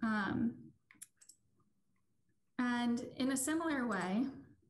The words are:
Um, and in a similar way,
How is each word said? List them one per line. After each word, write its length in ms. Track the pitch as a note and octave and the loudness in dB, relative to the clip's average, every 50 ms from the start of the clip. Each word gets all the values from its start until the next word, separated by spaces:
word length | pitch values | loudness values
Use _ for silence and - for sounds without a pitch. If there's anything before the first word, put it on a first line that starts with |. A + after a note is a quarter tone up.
Um, 520 | A#3 A3 G#3+ G#3 G3 - - - A3 A#3+ - - - - - _ _ _ - - - _ _ _ - - - _ _ _ _ _ _ _ _ _ _ _ _ _ _ _ _ _ _ _ _ _ _ _ - - | -2 0 0 0 0 0 0 2 2 0 0 -4 -16 -20 -20 _ _ _ -20 -20 -20 _ _ _ -20 -20 -20 _ _ _ _ _ _ _ _ _ _ _ _ _ _ _ _ _ _ _ _ _ _ _ -4 -2
and 440 | B3 B3 A#3+ A#3+ A#3+ A#3+ A#3+ A#3+ - - - | 0 0 0 0 2 0 0 0 -2 -8 -4
in 160 | - B3+ C4+ | -2 0 0
a 40 | C#4 | 2
similar 520 | C4+ - D4+ D#4+ E4 E4+ D#4+ C#4+ C4 B3 A3+ | 0 0 0 0 2 2 2 2 2 2 0
way, 380 | G3+ F#3 F3 F#3 G3 A3+ C#4 C#4 - - - - - _ _ _ | 0 0 0 2 2 2 0 0 -4 -10 -16 -18 -20 _ _ _